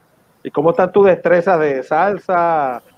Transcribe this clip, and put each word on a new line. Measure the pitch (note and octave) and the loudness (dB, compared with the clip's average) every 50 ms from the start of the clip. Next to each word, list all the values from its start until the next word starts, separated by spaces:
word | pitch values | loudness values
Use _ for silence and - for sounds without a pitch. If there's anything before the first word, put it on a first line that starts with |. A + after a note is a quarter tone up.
| _ | _
<laughs> | _ _ _ _ _ _ _ - | _ _ _ _ _ _ _ -16
¿Y | C3+ | -10
cómo | - - D3 E3 | -6 -2 -2 0
están | E3+ - F#3 - | 0 0 -2 0
tus | - G#3 G3+ G3 | 2 4 4 4
destrezas | F3 E3+ - E3+ F3 F3+ E3+ G3 F#3 E3 | 4 2 0 0 0 2 2 2 0 0
de | D3+ D3+ C#3 C3 | 0 0 -2 -4
salsa? | B2+ - D#3 D#3 F3 G3 G#3 F3 - - F#3 F3 E3+ E3+ E3 D#3 C#3+ C3+ B2 A#2 - _ _ | -4 -4 -2 0 0 0 -2 -4 -6 -4 -2 0 0 0 0 0 -2 -4 -4 -8 -12 _ _